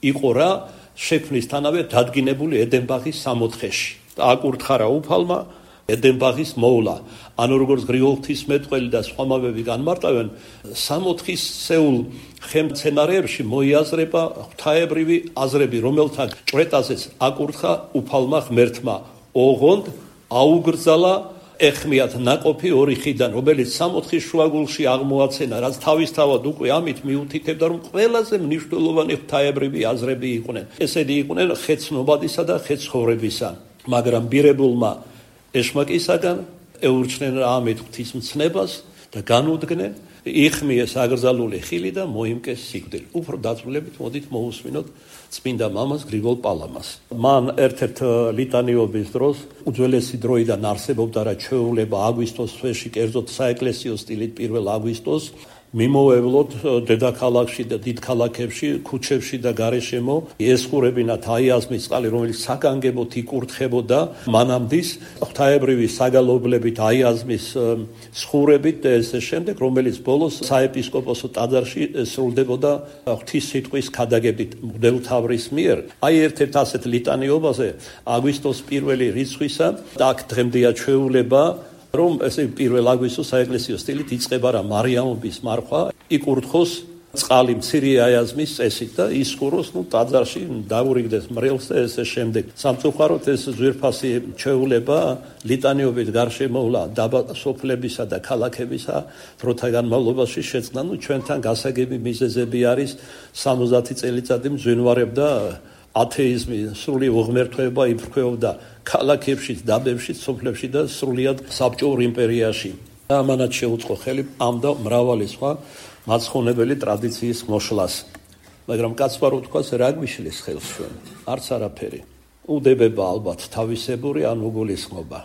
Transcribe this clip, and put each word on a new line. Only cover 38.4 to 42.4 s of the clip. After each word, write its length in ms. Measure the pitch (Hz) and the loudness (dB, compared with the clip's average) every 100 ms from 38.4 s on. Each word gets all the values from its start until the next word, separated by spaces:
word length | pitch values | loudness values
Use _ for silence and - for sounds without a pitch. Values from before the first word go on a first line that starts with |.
| 156 170 190 - - - - | 0 0 -4 -6 -16 -20 -16
და 100 | 107 | -12
განუდგნენ: 720 | 101 117 151 160 - 170 196 202 - - | 2 2 4 -2 -2 -4 -4 -8 -20 -14
„იხმიეს 720 | - 139 147 143 147 123 120 | -4 2 2 2 0 0 0
აკრძალული 680 | 131 120 127 127 127 117 95 | -2 0 2 2 2 -2 -6
ხილი 300 | 85 170 185 | -6 -4 -4
და 100 | 185 190 | -4 -6
მოიმკეს 560 | 110 113 117 | -4 -4 -4